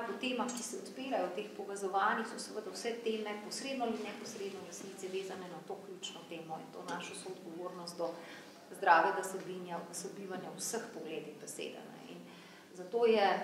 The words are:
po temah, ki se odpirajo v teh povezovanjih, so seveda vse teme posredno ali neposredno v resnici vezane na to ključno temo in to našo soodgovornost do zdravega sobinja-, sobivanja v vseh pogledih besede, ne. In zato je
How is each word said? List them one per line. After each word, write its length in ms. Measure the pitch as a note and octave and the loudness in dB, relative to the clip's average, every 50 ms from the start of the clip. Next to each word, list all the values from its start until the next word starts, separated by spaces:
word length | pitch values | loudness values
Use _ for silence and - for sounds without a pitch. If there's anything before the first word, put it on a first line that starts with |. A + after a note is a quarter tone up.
| - | 4
po 60 | - A#3+ - | 2 0 -2
temah, 280 | B3+ B3+ B3+ A#3 G#3+ - | 0 0 2 2 2 0
ki 140 | - - - | 0 -2 -4
se 160 | - - - | -4 -4 -6
odpirajo 460 | - - - - C4 C4 B3+ F#3+ F3+ | -6 -6 -6 -6 -2 0 2 2 2
v 100 | F3 - | 2 0
teh 120 | G#3 G3+ - - | -2 -4 -4 -6
povezovanjih, 720 | - G3 F#3+ G3+ G3 G3 F#3+ G3 G3 G3 G#3+ A#3 A#3 A3+ - | -6 -6 -4 -4 -2 0 2 4 6 6 6 6 4 0 -2
so 100 | - - | -4 -6
seveda 320 | - - - G#3+ G#3+ F#3+ F#3 | -6 -6 -6 -6 -6 -6 -6
vse 220 | - - A#3 A3+ - - | -4 -2 -2 -2 0 0
teme 320 | A3+ A3 G#3+ G#3+ G#3 G#3 G#3+ - | 0 2 2 0 -2 -4 -4 -6
posredno 400 | - - - B3+ C4+ C4+ B3 A#3+ | -6 -6 -4 -4 -2 -2 0 2
ali 160 | A3+ G#3+ G#3 | 2 0 0
neposredno 640 | G#3 G#3 G3+ - - - G#3 G3 G3 G3 F#3+ F#3+ F3+ | -2 -4 -6 -6 -8 -8 -6 -6 -4 -4 -4 -6 -8
v 80 | F3 | -8
resnici 380 | E3+ - G3+ G3 F#3+ - - F#3 F#3+ | -8 -8 -8 -10 -8 -6 -6 -4 -2
vezane 360 | F#3+ F#3+ F#3+ F#3+ F#3+ F#3 F3+ | -2 -2 -4 -4 -6 -6 -8
na 120 | E3+ E3 - - | -8 -8 -8 -8
to 80 | G3 | -8
ključno 440 | - - G3 F#3 F3 - - - F3 E3 - | -8 -8 -10 -10 -8 -8 -8 -10 -10 -10 -8
temo 280 | E3+ E3 D#3+ D#3+ D#3+ | -8 -8 -6 -6 -6
in 140 | E3 - - - | -6 -6 -8 -10
to 120 | F3+ F3+ F3 | -8 -6 -4
našo 260 | F3 F3+ F3+ - F#3 | -4 -4 -4 -6 -8
soodgovornost 840 | F3+ - F#3+ F#3 - - E3+ D#3+ E3+ F3+ F3+ F3 F3+ E3+ F3 - - | -8 -6 -8 -8 -8 -8 -8 -6 -6 -6 -6 -6 -6 -8 -6 -2 -2
do 100 | E3+ D#3+ - - - - - - - - - - - - - | 0 0 -2 -4 -8 -10 -12 -12 -14 -14 -16 -16 -14 -14 -8
zdravega 480 | - F#3+ F3+ E3+ E3 E3 G3 - G3 F#3 | 4 8 10 12 12 10 8 6 4 0
sobinja-, 600 | F3+ - F3+ - F3+ F3+ F#3 F3+ F3 E3+ E3+ F3 - - | -2 -2 -4 -4 -6 -6 -6 -6 -4 -6 -6 -6 -6 -6
sobivanja 560 | - - F#3+ - G3 G3 F#3 F#3+ F3+ D#3 D#3 | -6 -6 -6 -6 -8 -6 -6 -6 -6 -6 -6
v 60 | - | -6
vseh 300 | - - - - A3+ A3 - - | -4 -4 -2 -2 -2 -4 -4 -6
pogledih 420 | E3 D#3+ D#3 D#3+ D3+ D3 D3 - - | -8 -6 -4 -4 -4 -6 -6 -8 -10
besede, 440 | - D3 - - E2 - - - - | -10 -8 -6 -6 -6 -6 -6 -8 -10
ne. 160 | - - - - - F3 | -12 -12 -12 -12 -12 -12
In 80 | F3 - - - - - - - - - - - | -12 -12 -14 -16 -16 -16 -18 -18 -18 -18 -16 -12
zato 320 | F3+ F3+ - - A#3 A#3+ | -12 -6 -2 4 8 10
je 200 | A3+ A3 G#3+ G3 F#3+ F3 - | 10 10 10 10 8 8 6